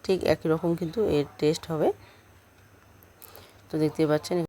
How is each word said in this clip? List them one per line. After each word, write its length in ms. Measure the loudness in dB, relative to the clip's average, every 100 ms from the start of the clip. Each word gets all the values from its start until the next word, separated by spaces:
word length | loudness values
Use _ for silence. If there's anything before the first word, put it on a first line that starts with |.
ঠিক 180 | -2 0
একই 240 | 2 0 0
রকম 200 | 0 0 -2
কিন্তু 240 | -4 -2 0
এর 160 | 0 -2 -2
টেস্ট 260 | 0 0 -4
হবে। 180 | -2 0 -2 -8 -20 -20 -20 _ -20 -20 -20 -20 -20 -20 -20 -20 -20 -20 -20 -8
তো 80 | -2
দেখতেই 280 | 0 2 2
পাচ্ছেন 300 | 2 0 -2